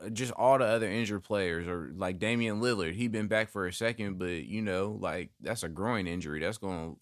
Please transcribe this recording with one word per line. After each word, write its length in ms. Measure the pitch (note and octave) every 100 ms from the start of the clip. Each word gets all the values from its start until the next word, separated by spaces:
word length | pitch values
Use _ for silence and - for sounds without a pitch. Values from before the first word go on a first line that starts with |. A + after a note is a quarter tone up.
uh, 80 | F#2+
just 220 | A2 B2+
all 240 | - B2 C3+
the 80 | A2+
other 220 | A2+ G#2+
injured 360 | A2 A2 G#2
players, 440 | - G#2 F2+ E2 E2+
or, 240 | F2 C#2+ E2
like, 240 | F#2 F2+
Damian 400 | G#2+ A#2+ A2+ G#2
Lillard, 320 | B2 A2 E2
he 140 | F#2+ A#2+
been 200 | G#2+ G#2+
back 220 | A2 A2
for 180 | G2+ F2+
a 60 |
second, 440 | F2 A2+ A2+ G2+ F#2
but, 280 | F2+ E2+ A#1
you 160 | G#2+
know, 360 | G#2 F#2 G2+ G#2+
like, 320 | F#2 E2+ E2+ -
that's 240 | D#2 A2+
a 60 | E2
groin 380 | D#2+ G#2+ A#2 F2+
injury. 320 | F2+ D#2 D2+
That's 180 | E2+ A2+
gonna 360 | G2 F2+ D#2+ -